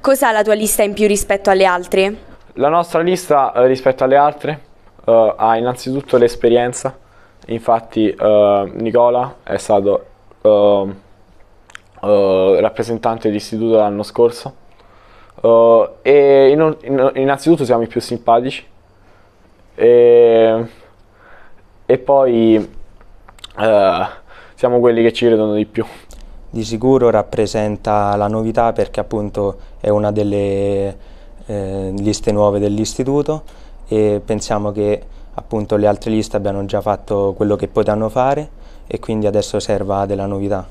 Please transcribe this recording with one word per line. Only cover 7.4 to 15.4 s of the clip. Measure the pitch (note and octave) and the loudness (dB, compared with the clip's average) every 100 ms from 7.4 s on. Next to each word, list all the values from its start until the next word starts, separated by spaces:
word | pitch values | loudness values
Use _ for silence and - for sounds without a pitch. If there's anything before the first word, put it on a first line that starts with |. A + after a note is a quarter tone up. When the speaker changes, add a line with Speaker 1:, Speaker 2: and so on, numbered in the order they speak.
| - | -10
Speaker 2:
Infatti, | A2+ - A2+ - - G#2+ | -8 -2 -2 -2 -2 -2
eh, | - G#2 G#2+ G#2 G2+ G2 | 0 2 4 4 2 -2
Nicola | - A2+ A#2 A#2+ B2 B2+ - | -6 -2 2 2 2 -4 -10
è | - E2+ | -8 -8
stato, | - G#2 G2+ G2+ - _ _ _ | 0 0 2 -2 -4 _ _ _
eh, | G#2+ G#2 G#2 G2+ G2 G2 _ _ _ _ _ _ _ - _ - | 2 4 4 2 -2 -10 _ _ _ _ _ _ _ -20 _ -10
eh, | G2 G#2 G2 F#2 F#2+ F#2 | 0 2 4 2 4 2
rappresentante | G#2 - A2 A2+ A#2+ A2+ A2+ | 2 -2 -6 -4 -4 -2 -4
d'istituto | G#2 - A2+ A2+ A2 | -4 -6 -6 0 2
l'anno | G#2 G2+ | 2 -2
scorso, | G#2 - A#2+ A#2 - - - _ _ _ _ - - - | -8 0 0 0 -16 -18 -20 _ _ _ _ -20 -20 -4